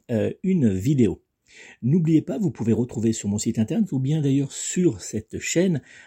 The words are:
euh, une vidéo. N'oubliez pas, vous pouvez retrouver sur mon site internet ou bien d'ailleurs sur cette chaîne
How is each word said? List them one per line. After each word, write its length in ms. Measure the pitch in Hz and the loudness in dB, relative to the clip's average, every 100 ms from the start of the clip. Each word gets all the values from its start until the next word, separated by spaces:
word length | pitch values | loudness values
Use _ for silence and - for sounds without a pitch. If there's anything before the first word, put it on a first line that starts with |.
| - | -4
euh, 220 | 117 101 - | -2 -2 -4
une 300 | 185 185 120 | -2 2 2
vidéo. 480 | 95 101 147 107 - _ _ _ - - - | 2 0 2 2 0 _ _ _ -20 -20 -6
N'oubliez 400 | 117 175 160 160 | 0 2 4 2
pas, 160 | - 262 | 2 -2
vous 140 | 185 | -2
pouvez 200 | - 113 | -2 0
retrouver 400 | 110 127 - 113 | 0 0 -2 -2
sur 160 | 110 104 | -2 -2
mon 120 | 104 | -2
site 200 | - 113 | -2 -2
internet 320 | 110 175 208 | 0 0 -2
ou 80 | 135 | -2
bien 220 | 131 156 | -2 0
d'ailleurs 320 | 139 135 135 | 2 0 -2
sur 480 | - - - 180 101 | -6 -6 0 0 0
cette 380 | - 110 - 90 | -6 -10 -8 -8
chaîne 420 | - 165 190 151 - - | -4 0 2 0 -4 -20